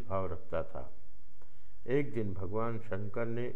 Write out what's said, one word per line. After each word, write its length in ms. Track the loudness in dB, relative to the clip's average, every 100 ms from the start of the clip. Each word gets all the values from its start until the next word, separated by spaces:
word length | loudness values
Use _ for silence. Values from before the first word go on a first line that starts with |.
| 0
भाव 240 | 0 0
रखता 320 | 0 0 0
था। 300 | 0 0 0 0 0 0 0 0 0 0 0 0 0
एक 260 | 2 2
दिन 200 | 0 0
भगवान 460 | 0 0 0 0 0
शंकर 460 | 0 0 0 0 0
ने 300 | 0 0